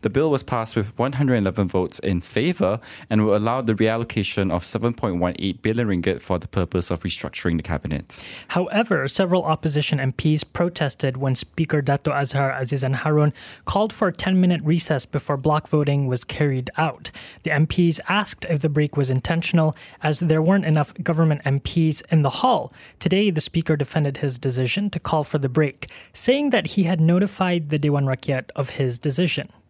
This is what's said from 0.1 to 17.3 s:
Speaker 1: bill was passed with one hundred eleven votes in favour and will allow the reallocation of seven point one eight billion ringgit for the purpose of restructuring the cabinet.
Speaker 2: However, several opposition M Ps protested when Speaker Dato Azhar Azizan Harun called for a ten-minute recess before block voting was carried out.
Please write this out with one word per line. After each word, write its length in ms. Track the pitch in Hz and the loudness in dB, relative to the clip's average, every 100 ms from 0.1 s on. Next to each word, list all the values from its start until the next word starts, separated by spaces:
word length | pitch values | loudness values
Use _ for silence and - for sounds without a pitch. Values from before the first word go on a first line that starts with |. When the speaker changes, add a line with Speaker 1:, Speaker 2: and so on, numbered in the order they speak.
Speaker 1:
bill 200 | 131 156 | 0 0
was 140 | 139 | 0
passed 320 | - 120 110 - | -2 -4 -2 -4
with 200 | 104 - | -4 -2
one 180 | 127 | -2
hundred 200 | 127 143 123 | 0 2 2
eleven 240 | 95 92 95 | 2 0 0
votes 320 | 95 90 - | 0 -2 -2
in 220 | - 90 | -2 -2
favour 580 | - - 147 180 92 110 - - - | -2 -2 0 0 0 0 -8 -20 -2
and 160 | 107 107 | 2 4
will 80 | |
allow 280 | 104 107 127 | 2 2 0
the 120 | 113 | 0
reallocation 760 | 104 110 113 113 - 98 - 95 | 2 2 0 -2 -4 -2 0 0
of 120 | 87 | 0
seven 300 | - 110 117 | -2 -2 -2
point 240 | 117 107 87 | -2 -4 0
one 160 | 90 - | -2 -2
eight 200 | 98 - | -6 -2
billion 280 | 107 113 113 | -2 -2 0
ringgit 340 | 92 85 92 | 0 0 -4
for 160 | - 90 | -2 -4
the 80 | - | -2
purpose 460 | - 87 90 87 | -4 -2 -2 -4
of 100 | 87 | -6
restructuring 540 | 90 - - - 87 82 | -6 -6 -10 -6 -2 -2
the 80 | |
cabinet. 580 | - 76 - 73 - - - - - | -2 -6 -4 -6 -8 -18 -18 -18 -4
Speaker 2:
However, 540 | 180 180 202 226 165 135 | -4 0 -2 0 0 -2
several 340 | - 190 185 | 0 2 2
opposition 560 | 160 160 160 147 151 135 | 0 -2 0 -2 -2 -2
M 140 | 135 | -2
Ps 320 | - 156 151 | -2 0 0
protested 720 | - - 175 175 143 - 139 127 | -2 -2 -2 0 -4 -2 -4 -2
when 180 | 135 | -2
Speaker 480 | 127 - - 160 151 | -2 -4 -4 0 0
Dato 300 | 139 143 - | 0 0 0
Azhar 400 | 139 139 139 139 | -2 0 0 0
Azizan 500 | 131 127 139 131 135 | -2 -4 -2 -2 -2
Harun 300 | 156 151 151 - - - | 2 4 4 0 -18 -14
called 280 | - 196 214 | -4 0 0
for 140 | - 196 | 0 -2
a 60 | |
ten-minute 500 | - - 185 185 175 | 0 0 4 4 2
recess 420 | 151 165 - 143 | 2 0 2 -2
before 320 | - 143 - 143 | -2 -6 -2 0
block 300 | 147 151 - | 2 0 2
voting 400 | 151 143 143 135 | 0 2 0 0
was 160 | 123 | -2
carried 480 | - - 147 131 127 - | -4 -2 0 0 -4 -2
out. 320 | 160 - - - - | -2 -2 -14 -16 -20